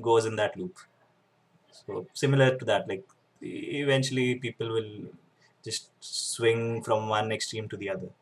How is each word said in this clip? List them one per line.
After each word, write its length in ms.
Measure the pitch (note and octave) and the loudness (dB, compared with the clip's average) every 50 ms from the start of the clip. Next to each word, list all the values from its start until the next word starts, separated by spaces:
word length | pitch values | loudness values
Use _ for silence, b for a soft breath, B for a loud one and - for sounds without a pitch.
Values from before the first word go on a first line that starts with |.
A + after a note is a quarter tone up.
goes 240 | A2+ A#2 D3+ D3+ A2 | 2 4 4 4 4
in 100 | A2+ A2 | 2 0
that 200 | G#2+ G#2 G2+ - | 0 0 0 0
loop. 200 | F#2 F2+ F2+ - - - _ _ _ _ _ _ _ _ _ _ _ _ _ _ _ _ _ | -6 -8 -8 -10 -14 -20 _ _ _ _ _ _ _ _ _ _ _ _ _ _ _ _ _
So, 360 | _ - _ - G2 F2+ F2+ - _ | _ -18 _ -8 -8 -8 -8 -10 _
similar 440 | - - C3+ C3+ C#3 C3 B2+ C3 | 0 2 4 6 6 6 6 6
to 80 | - A#2+ | 2 0
that, 220 | A2 G#2 F#2+ - | 2 2 2 2
like, 180 | - G2 F#2 - _ _ _ _ _ _ _ | -2 -6 -6 -8 _ _ _ _ _ _ _
e-, 400 | - - - - - - D3 C#3+ C#3+ | -12 -10 -8 -8 -8 -6 -4 0 2
eventually 520 | C#3 C3+ C3+ C3 - C3 C3 B2+ B2 B2 | 4 4 4 2 0 0 2 2 2 0
people 340 | B2+ C3+ D3 - _ A2+ A2+ | 0 -4 -8 -4 _ -4 0
will 400 | A2+ A2+ A2 G#2 G#2 G2+ F2 - - - _ _ _ b b b b _ - | 0 -2 -2 -4 -10 -12 -14 -14 -16 -20 _ _ _ b b b b _ -10
just 280 | A2+ A2 - - _ _ _ | -8 -8 -8 -10 _ _ _
swing 840 | - - - - - - - - A#2 A2+ A2+ A#2 A#2 A#2 A2+ A2 - | -14 -10 -8 -6 -6 -6 -4 2 4 4 4 4 0 -2 -2 -4 0
from 260 | - A2 G#2+ G#2+ G#2+ | 0 0 0 2 0
one 220 | G#2+ G#2+ G#2+ A2 | 0 0 2 0
extreme 380 | G#2+ G#2 - - - A2 G#2+ G2 | -2 -4 -4 -6 -6 -8 -6 -8
to 80 | G#2+ | -8
the 120 | G2 G2+ G2 | -8 -6 -6
other. 200 | F#2+ F#2 F#2 F2+ - _ | -6 -6 -8 -12 -16 _